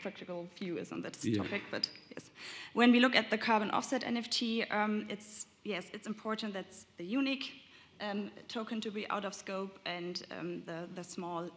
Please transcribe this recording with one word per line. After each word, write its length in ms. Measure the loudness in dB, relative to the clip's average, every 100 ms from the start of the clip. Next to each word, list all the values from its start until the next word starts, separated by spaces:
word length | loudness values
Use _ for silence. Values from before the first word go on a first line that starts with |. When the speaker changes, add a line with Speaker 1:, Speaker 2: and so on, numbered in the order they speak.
Speaker 1:
practical 460 | -8 -8 -8 -8 -8 -6
view 200 | -4 -4
is 140 | -4
on 100 | -6
that 140 | -6 -2
Speaker 2:
Yeah. 180 | 2 2
Speaker 1:
topic. 200 | 2 -2 -2
But 180 | -2 -2 -4 -16
yes, 200 | -14 -14 -14 -12 -12 -2
when 180 | 8 10
we 80 | 10
look 160 | 8 6
at 140 | 4
the 80 | 2
carbon 320 | 6 4 4
offset 340 | 2 2 0
N 120 | 0 -2
F 120 | 0
T, 320 | 0 2 0
um, 420 | 2 2 2 0 -2
it's, 380 | -6 -8 -10 -10 -10
yes, 220 | -4 -4 -6
it's 140 | -8 -6
important 460 | -4 -2 -2 -2
that's 340 | -4 -8 -12 -16 -10
the 80 |
unique, 580 | -2 2 2 0 -4 -10 -18 -20 -18 -6
um, 300 | -2 -2 -4 -8 -8
token 340 | -6 -2 -2
to 80 | -2
be 180 | -4 -2
out 140 | -2
of 100 | -2
scope 440 | -6 -4 -4 -4 -6 -6
and, 360 | -4 -4 -6 -6 -6
um, 240 | -4 -6 -6
the, 200 | -6 -6
the 80 | -8
small 460 | -8 -6 -4 -2 -4